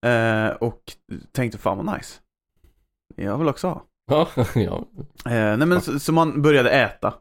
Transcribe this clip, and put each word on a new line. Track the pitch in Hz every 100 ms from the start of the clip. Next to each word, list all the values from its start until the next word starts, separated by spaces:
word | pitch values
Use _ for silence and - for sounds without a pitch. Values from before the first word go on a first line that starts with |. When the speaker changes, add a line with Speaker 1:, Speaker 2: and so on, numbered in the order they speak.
| 120
Speaker 1:
Eh, | 120 113 110 110 -
och | 120 - - - _ - -
tänkte, | - 123 104
"Fan, | - 98 208
vad | -
nice. | - - _ _ _ _ _ _ _ _ _ -
Jag | 98 110
vill | 160
också | 131 185
ha." | 170 - _ -
Speaker 2:
Ja, | 151 165 -
<laughs> | 113 127
ja. | 92 87 - - - _ -
Speaker 1:
Eh, | 117 107 107
nej, |
men | 156
Speaker 2:
Ja. | 180
Speaker 1:
så, | 175 143
så | -
man | 160 160 147
började | 147 147 120
äta. | 139 107 - 104 -